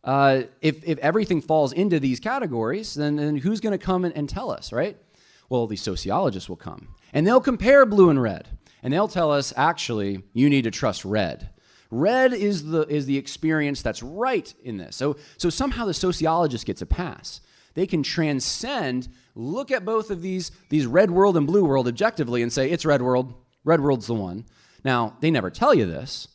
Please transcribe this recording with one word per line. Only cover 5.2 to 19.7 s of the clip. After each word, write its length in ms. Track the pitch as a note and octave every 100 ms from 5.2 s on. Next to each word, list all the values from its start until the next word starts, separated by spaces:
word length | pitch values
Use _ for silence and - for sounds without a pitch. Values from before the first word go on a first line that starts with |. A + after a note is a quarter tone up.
| _ _ _
Well, 180 | B2+ A2+
the 100 | G#2
sociologists 720 | - F2+ F#2+ A#2+ F3+ F#2+ -
will 80 | F2
come, 380 | - - - - _
and 140 | C#3 F3
they'll 140 | B3+
compare 440 | B3+ A#3 G#3+ C#4+
blue 240 | B3 G3+ F3+
and 140 | C#3
red, 260 | A#2 E2+ - - _ _
and 100 | B2+
they'll 160 | D3+ G#3
tell 240 | F3+ D#3+
us, 200 | C#3+ C3+ -
"Actually, 680 | D3 E3+ - A2+ G2+ G2 -
you 160 | A#2 C#3+
need 140 | C#3
to 80 | A2+
trust 340 | - A2+ F#2+
red. 460 | F#2+ G#2+ F2+ C2 - _ _ _ _
Red 420 | A2+ F3 B3+ C4
is 340 | A#3+ G3+ F#3+ D3+
the, 160 | D#3+
is 240 | D3 D3 C#3
the 120 | C#3
experience 640 | C3+ - D#3+ D#3 D3 C#3
that's 200 | A2+ A2
right 520 | A#2+ F3 B3 A#3 - -
in 140 | B2+ G#2
this." 180 | E2
So, 220 | - C3+ C#3+ - _
so 140 | F3
somehow 340 | - C4+ A#3
the 80 | A3+
sociologist 720 | E3 F#3 F3 D#3 E3 D#3+ A#2+
gets 160 | - -
a 60 | F2
pass. 540 | - F3 - - - _ _ _
They 120 | - F3
can 160 | F3
transcend, 1080 | C#3 - D#3 C#3 - - A#3+ C#4 D3 B2+ B2 - _
look 360 | - A#2+ G#3 C#4